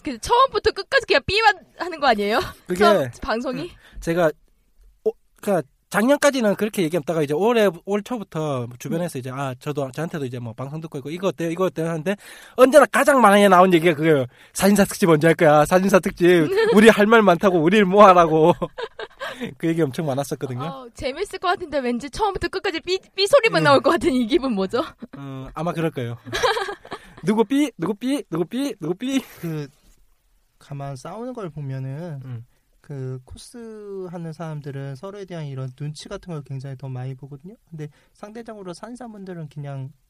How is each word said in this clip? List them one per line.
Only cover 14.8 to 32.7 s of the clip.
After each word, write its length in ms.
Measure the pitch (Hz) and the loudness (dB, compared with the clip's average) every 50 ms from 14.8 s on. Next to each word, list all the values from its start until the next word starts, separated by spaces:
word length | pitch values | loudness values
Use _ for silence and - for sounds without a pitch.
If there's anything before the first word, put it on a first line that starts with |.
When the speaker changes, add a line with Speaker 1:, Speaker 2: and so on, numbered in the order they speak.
| 196 | 2
Speaker 2:
특집 220 | - - - 208 165 | 0 0 2 4 4
언제 200 | 160 151 160 165 | 4 6 6 4
할 60 | 165 | 4
거야? 280 | - 175 151 147 151 151 | 6 6 6 6 6 6
사진사 360 | - 185 185 190 196 196 185 | 4 4 2 4 4 4 2
특집. 260 | - 196 - - 175 | 2 0 -2 2 4
Speaker 1:
<laughs> 480 | 175 180 170 254 349 392 427 453 427 294 | 6 6 6 4 2 2 2 2 4 6
Speaker 2:
우리 140 | 208 226 220 | 8 8 8
할 180 | 202 208 208 | 8 6 6
말 160 | 214 226 226 | 6 6 6
많다고 380 | 214 190 175 165 214 202 180 170 | 6 6 4 4 2 2 2 2
우리를 220 | 151 175 208 220 202 | 2 4 4 4 4
뭐 180 | 180 190 208 208 196 | 4 6 8 8 10
하라고." 440 | 180 175 170 156 156 160 156 175 170 - | 10 8 6 4 4 4 4 4 2 2
<laughs> 1000 | 180 - _ - 466 - _ - - - _ - 269 - - 254 247 180 - - | -2 -10 _ -10 -14 -14 _ -16 -18 -18 _ -14 -14 -12 -12 -10 -12 -12 -8 -6
그 100 | - 165 | -4 -2
얘기 140 | 165 170 | 0 0
엄청 240 | 160 135 - - 165 | -2 -2 -2 -4 -6
많았었거든요. 560 | 143 127 139 139 - 156 - 147 123 123 123 143 | -4 -4 -4 -6 -6 -8 -8 -8 -8 -8 -8 -10
Speaker 1:
어, 220 | 170 269 269 254 233 _ | -10 -12 -14 -16 -18 _
재밌을 440 | - 302 254 269 320 403 - 370 381 | -10 -8 -8 -8 -8 -10 -10 -8 -6
것 80 | - 349 | -4 -4
같은데 300 | 359 349 359 302 254 285 | -4 -4 -6 -6 -4 -4
왠지 320 | 247 240 247 233 269 285 | -2 -2 -4 -4 -6 -10
처음부터 380 | - - 427 403 370 381 - 339 | -6 -4 -4 -4 -4 -4 -8 -8
끝까지 320 | - 370 - 403 311 320 | -8 -6 -6 -6 -6 -6
삐, 180 | - 349 370 381 - _ _ | -6 -4 -6 -6 -6 _ _
삐 120 | 370 392 392 | -4 2 4
소리만 340 | - - 440 453 - 330 | 4 4 4 4 2 2
Speaker 2:
음. 20 | 311 | 4
Speaker 1:
나올 160 | 285 277 254 | 4 4 4
것 100 | - - | 4 2
같은 220 | 330 269 269 339 | 0 0 0 0
이 140 | 262 254 240 | 0 0 0
기분 260 | 208 277 349 262 269 220 | 0 0 0 0 -2 -2
뭐죠? 300 | 190 190 190 - 247 320 - - _ 233 - - | -2 -4 -2 -2 -4 -4 -6 -10 _ -20 -20 -16
Speaker 2:
어, 320 | 147 139 139 135 131 131 131 - | -16 -14 -12 -12 -12 -14 -12 -10
아마 180 | 151 160 175 | -8 -6 -6
그럴 200 | 151 165 165 156 | -4 -4 -4 -4
거예요. 240 | - 139 120 117 120 - - | -4 -6 -8 -8 -10 -12 -12
<laughs> 1000 | 127 - - - - 440 466 392 381 381 - - - 381 - - - - - | -10 -6 -2 -2 -2 -2 -2 -6 -8 -12 -14 -16 -18 -18 -18 -18 -20 -20 -6
"누구 220 | - 170 214 220 220 | -4 -2 0 0 0
삐? 260 | - 269 285 302 277 - - | 0 0 -2 -2 -2 -4 -6
누구 160 | 165 180 220 | -6 -6 -6
삐? 300 | - 240 262 285 262 - - | -6 -6 -6 -6 -6 -6 -6
누구 140 | 214 170 175 | -6 -6 -6
삐? 280 | 165 226 254 277 277 - - | -6 -6 -6 -6 -8 -8 -8
누구 140 | 160 156 175 | -8 -8 -8
삐?" 240 | 185 247 262 269 269 - - - - | -8 -6 -6 -6 -6 -6 -8 -14 -14
Speaker 3:
그 280 | 175 165 156 151 143 143 _ _ _ _ _ _ _ _ _ _ _ _ _ _ _ _ _ _ | -10 -10 -8 -10 -10 -12 _ _ _ _ _ _ _ _ _ _ _ _ _ _ _ _ _ _
가만 380 | _ - 147 139 139 139 139 | _ -16 -14 -12 -12 -12 -12
싸우는 360 | 127 - 165 - 220 240 254 247 | -14 -14 -14 -14 -14 -12 -12 -12
걸 160 | 247 202 160 | -12 -12 -12
보면은 720 | - 156 143 135 131 131 131 135 135 143 180 175 147 135 127 | -12 -12 -10 -10 -8 -8 -8 -10 -10 -10 -12 -12 -12 -14 -14
Speaker 2:
음. 200 | 131 120 113 120 _ _ _ _ _ | -14 -14 -14 -16 _ _ _ _ _